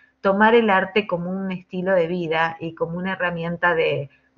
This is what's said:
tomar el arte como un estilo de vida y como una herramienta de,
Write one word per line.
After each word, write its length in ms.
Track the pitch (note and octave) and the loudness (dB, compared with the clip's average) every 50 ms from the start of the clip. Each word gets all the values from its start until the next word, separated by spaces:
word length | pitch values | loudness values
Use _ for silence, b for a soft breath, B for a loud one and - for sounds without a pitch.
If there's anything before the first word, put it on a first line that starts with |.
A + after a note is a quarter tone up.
| B B B B | B B B B
tomar 360 | - G3 F#3+ G3+ G#3+ A3 A#3 | 0 0 2 4 4 6 6
el 140 | A#3 A3+ G#3+ | 6 6 6
arte 380 | F#3+ F#3+ F#3+ F#3+ - A3 G#3 | 4 2 2 0 -2 -2 -2
como 240 | - F3+ E3+ F3 F3+ | -2 -4 -4 -4 -4
un 220 | F#3 F#3+ G3 F#3+ F#3 | -6 -6 -6 -6 -8
estilo 400 | F3 - - - F3+ F3+ F#3 F#3+ | -8 -10 -10 -8 -4 0 2 2
de 120 | F3+ E3 | 2 2
vida 500 | D#3+ F3+ F3+ E3+ D#3 D#3+ D#3+ E3 E3 E3 - | 0 -2 -4 -2 -2 0 0 0 0 -2 -6
y 160 | E3 E3 E3 | -10 -8 -6
como 220 | - E3 E3 E3 | -6 -6 -4 -4
una 160 | F3+ F3+ F#3+ F#3+ | -6 -4 -6 -4
herramienta 600 | F#3 F3+ F3 F3 E3+ E3 E3+ F3 E3 - F3 E3 | -2 -4 -4 -4 -4 -6 -6 -4 0 0 0 2
de, 340 | E3 D#3+ D#3 D3 C#3+ C#3+ C#3 b b b b b | 2 2 0 0 -2 -6 -10 b b b b b